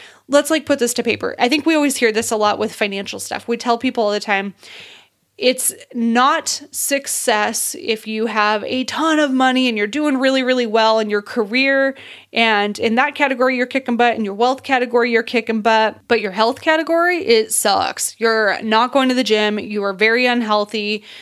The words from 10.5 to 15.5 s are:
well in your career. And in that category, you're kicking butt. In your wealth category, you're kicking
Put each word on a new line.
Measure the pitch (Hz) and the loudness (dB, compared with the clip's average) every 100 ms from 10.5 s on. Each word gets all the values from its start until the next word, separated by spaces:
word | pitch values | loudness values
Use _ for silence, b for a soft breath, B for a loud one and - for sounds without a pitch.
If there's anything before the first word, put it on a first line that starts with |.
| 254 233 | 0 2
well | 220 220 220 | 2 4 2
in | 214 | 0
your | 208 | -2
career. | 208 247 202 247 269 269 269 262 B B B | -2 -4 -2 0 2 2 0 -2 B B B
And | 233 226 208 208 202 | 0 2 2 0 -2
in | 226 226 | 0 0
that | 294 294 | 0 0
category, | 277 247 254 254 | 0 2 0 0
you're | 247 | -2
kicking | 262 262 240 | -2 -2 2
butt. | 240 220 | 2 0
In | |
your | 208 | -4
wealth | 202 247 262 | 0 0 0
category, | - 262 247 240 240 | -2 -2 0 0 2
you're | 226 | 0
kicking | 233 240 226 | 0 -2 -2